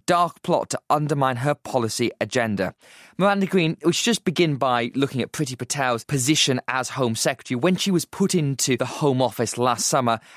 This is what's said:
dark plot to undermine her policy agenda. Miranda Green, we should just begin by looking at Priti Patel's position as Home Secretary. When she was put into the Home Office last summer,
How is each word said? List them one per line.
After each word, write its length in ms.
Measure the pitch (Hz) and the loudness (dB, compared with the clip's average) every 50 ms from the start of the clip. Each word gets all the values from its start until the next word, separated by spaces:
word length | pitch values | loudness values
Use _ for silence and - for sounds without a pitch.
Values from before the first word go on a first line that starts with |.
| - | 0
dark 360 | - 175 175 175 165 - _ | 0 2 2 2 0 -2 _
plot 280 | - 180 160 - - - | -4 -2 0 0 0 -2
to 100 | - - - - | -6 -6 -2 0
undermine 480 | 143 151 151 143 151 143 135 131 123 | 0 0 0 0 0 2 2 0 0
her 160 | 120 131 147 147 | 0 0 -2 -2
policy 580 | - - - - 127 113 107 - - 120 107 - - | -2 -4 -4 -2 0 0 0 0 0 -2 -2 -2 -2
agenda. 540 | 113 104 - 127 117 110 104 95 92 90 - _ _ - - - - - _ | -4 -2 0 0 0 0 0 -2 -2 -4 -4 _ _ -20 -20 -20 -20 -12 _
Miranda 280 | - 185 202 202 202 196 | 0 2 2 2 2 0
Green, 320 | - 190 190 160 156 160 - - | 0 2 2 2 2 0 0 0
we 100 | 170 170 | 0 0
should 120 | - - | 2 2
just 200 | 240 220 - - | 0 0 0 -2
begin 300 | 185 143 - 175 156 143 | -2 0 2 2 2 2
by 340 | 120 139 127 123 117 120 - - | 0 0 0 0 0 0 -2 -2
looking 260 | 131 139 127 127 123 | -2 -2 -2 -2 -4
at 100 | 104 - | -4 -4
Priti 240 | - - 151 127 127 | -4 -4 -4 -4 -6
Patel's 480 | - 127 - - 143 135 127 120 113 - | -8 -8 -6 -4 -2 0 0 0 -2 -4
position 560 | - 147 135 120 143 156 - - 143 127 127 - | -4 -4 0 2 2 2 2 2 2 0 0 -2
as 220 | - 123 131 123 - | -4 -4 -4 -4 -4
Home 260 | - 135 131 117 113 | -4 -2 -2 0 0
Secretary. 400 | - - 156 131 - - - 127 | 0 0 -2 -2 -2 -4 -6 -2
When 200 | 120 135 180 185 | 0 2 2 2
she 160 | - - 202 | 2 0 0
was 120 | 180 160 - | 0 0 -2
put 300 | - - - 196 185 - | -2 -4 -2 0 0 2
into 440 | 175 151 139 135 - - 139 - | 0 0 0 -2 -2 0 0 0
the 80 | - 131 | 0 -2
Home 360 | 120 - - 156 143 127 127 | -4 -4 0 0 2 2 2
Office 380 | 131 113 - - 117 - - 120 | 2 0 0 -2 -4 -2 -2 0
last 260 | 123 127 117 - - | 0 0 0 0 0
summer, 340 | - 160 139 123 120 113 110 - - - | 0 0 2 2 2 0 -2 -4 -10 -12